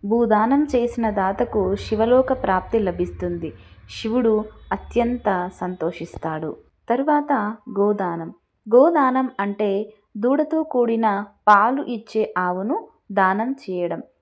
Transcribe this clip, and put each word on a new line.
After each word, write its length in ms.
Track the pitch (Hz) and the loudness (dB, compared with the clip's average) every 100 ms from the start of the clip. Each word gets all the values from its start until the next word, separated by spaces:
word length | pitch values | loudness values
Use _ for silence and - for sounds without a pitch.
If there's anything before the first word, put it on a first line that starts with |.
భూదానం 600 | 202 233 226 208 226 277 294 254 | -2 0 2 2 2 2 2 0
చేసిన 340 | 240 240 226 | 0 -2 -2
దాతకు 640 | 202 190 196 233 214 185 | 0 -2 -2 -2 0 0
శివలోక 580 | 202 - 214 226 254 262 | -2 -4 -2 4 4 4
ప్రాప్తి 460 | 262 - 185 185 226 | 0 0 -2 0 -2
లభిస్తుంది. 760 | 196 175 180 - 180 175 165 - - - - | -2 -2 -4 -4 -6 -6 -8 -12 -20 -20 -18
శివుడు 540 | - 220 240 226 214 220 - - | -10 -2 0 2 2 -2 -14 -8
అత్యంత 760 | - - 240 233 247 208 190 180 - | -8 -4 -2 0 0 -2 -2 -4 -6
సంతోషిస్తాడు. 960 | 185 180 160 180 - - 165 156 156 - _ _ - | -8 -4 -6 -6 -12 -8 -8 -6 -8 -10 _ _ -4
తరువాత 440 | 240 285 294 294 269 208 226 - 196 | -2 2 0 0 -2 -2 -6 -10 -2
గోదానం. 520 | 202 208 185 170 165 - _ _ - | 0 0 -4 -6 -8 -14 _ _ 4
గోదానం 560 | 233 302 339 254 254 262 - | 6 6 6 2 2 -2 -4
అంటే 540 | 202 202 208 196 214 - _ 208 | -6 -2 -2 -2 -6 -12 _ -4
దూడతో 460 | 233 285 302 320 | 0 2 2 -2
కూడిన 600 | 311 247 240 226 220 202 202 _ - | -2 0 2 2 2 0 -4 _ 6
పాలు 340 | 202 220 269 | 6 6 0
ఇచ్చే 520 | - 240 220 220 208 - | -4 -8 -4 -2 -2 0
ఆవును 500 | 180 180 208 359 453 _ _ | -2 -2 -2 -4 -6 _ _
దానం 400 | 196 190 202 233 | 2 2 2 -2
చేయడం. 500 | 269 - 180 175 165 - _ | -6 -6 -4 -4 -6 -10 _